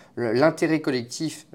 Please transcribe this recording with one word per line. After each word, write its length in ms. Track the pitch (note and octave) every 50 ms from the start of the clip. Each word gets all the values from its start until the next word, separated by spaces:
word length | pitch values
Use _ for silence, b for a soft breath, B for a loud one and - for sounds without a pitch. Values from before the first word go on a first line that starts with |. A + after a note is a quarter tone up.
| b b b
le, 180 | A2+ A#2+ A2+
l'intérêt 480 | G#2+ B2 D3 D#3+ D#3+ - E3+ D3+ D#3+ D3+
collectif, 640 | D#3 D#3 C3 B2+ A#2+ A#2+ - - E3 D3 - - - _ -